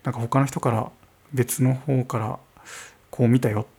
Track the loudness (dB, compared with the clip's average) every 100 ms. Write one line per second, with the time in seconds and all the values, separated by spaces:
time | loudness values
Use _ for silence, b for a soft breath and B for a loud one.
0 | -6 -4 0 2 2 0 -2 0 -4 -10
1 | _ _ _ -2 -2 2 2 2 0 0
2 | 0 -2 -4 -6 -14 -20 B B B B
3 | _ 0 4 4 2 -2 -4